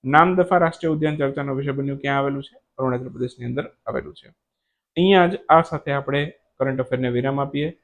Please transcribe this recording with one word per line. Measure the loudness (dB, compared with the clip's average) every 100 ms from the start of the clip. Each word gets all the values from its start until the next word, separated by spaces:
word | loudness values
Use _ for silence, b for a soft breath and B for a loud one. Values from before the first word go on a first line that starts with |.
| 4
નામદફા | 4 4 4 2 4
રાષ્ટ્રીય | 2 0 -2
ઉદ્યાન | 0 0 0
ચર્ચાનો | -2 -2 -4 -4
વિષય | -4
બન્યું, | -4 -4 -4
ક્યાં | -2 -2
આવેલું | 0 -4
છે? | -8 _ _ -6
અરુણાચલ | -4 -4 -6
પ્રદેશની | -8 -8 -8 -8
અંદર | -6 -8 _ -8
આવેલું | -8 -8
છે. | -20 -20 _ _ _ _ _ _ 0
અહીંયા | 4 6 4
જ | 0 4
આ | 4
સાથે | 4 -6 -4
આપણે | -6 -2 -2 -4 -8 _ _
કરંટ | -4 -4
અફેરને | -4 -2 -2
વિરામ | -2 -2 -2
આપીએ. | -4 -4 -6 -8